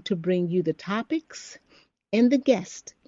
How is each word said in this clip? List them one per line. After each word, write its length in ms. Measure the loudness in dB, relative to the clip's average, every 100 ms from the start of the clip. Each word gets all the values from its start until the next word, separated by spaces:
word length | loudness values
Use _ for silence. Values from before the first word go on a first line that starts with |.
to 100 | -2
bring 340 | -4 0 0 2
you 140 | 0
the 100 | 0
topics 840 | -2 -4 -6 -2 -4 -6 -16 -18 -20 _ _ _ _ _
and 180 | 4 4
the 80 | 4
guest 560 | 4 0 0 -14 -20 -20